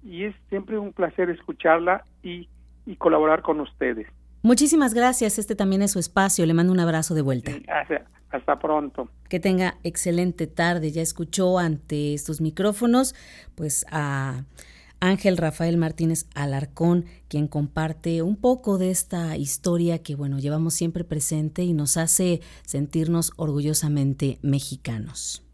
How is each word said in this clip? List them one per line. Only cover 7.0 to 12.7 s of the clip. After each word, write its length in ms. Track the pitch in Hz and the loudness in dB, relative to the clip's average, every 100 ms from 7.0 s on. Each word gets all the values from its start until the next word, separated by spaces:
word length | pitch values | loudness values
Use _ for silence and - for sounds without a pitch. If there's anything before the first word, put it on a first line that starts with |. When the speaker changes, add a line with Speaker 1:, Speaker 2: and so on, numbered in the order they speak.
| 160 156 | 0 0
Speaker 2:
de 60 | |
vuelta. 280 | 139 127 123 | 0 0 -2
Speaker 1:
Sí, 140 | 131 - | -10 -4
hasta, 360 | 151 - 156 - - - | -4 -2 -4 -6 -20 -10
hasta 280 | 135 - 147 | -8 -2 -2
pronto. 480 | 156 151 147 - 123 - - | 0 0 -2 -6 -10 -10 -6
Speaker 2:
Que 120 | 180 | -2
tenga 340 | 190 185 185 - | 2 2 0 -2
excelente 640 | 180 - 185 170 180 175 156 | -8 -4 -2 0 0 -2 -6
tarde. 460 | 160 170 175 156 | 0 0 0 -2
Ya 100 | 151 | -2
escuchó 560 | 160 - 165 - 185 185 | -4 -4 -6 0 2 4
ante 560 | 175 151 - 151 147 | 2 -2 -4 -4 -2
estos 260 | 147 - 151 | -4 -6 -2
micrófonos, 760 | 160 156 196 | -2 0 0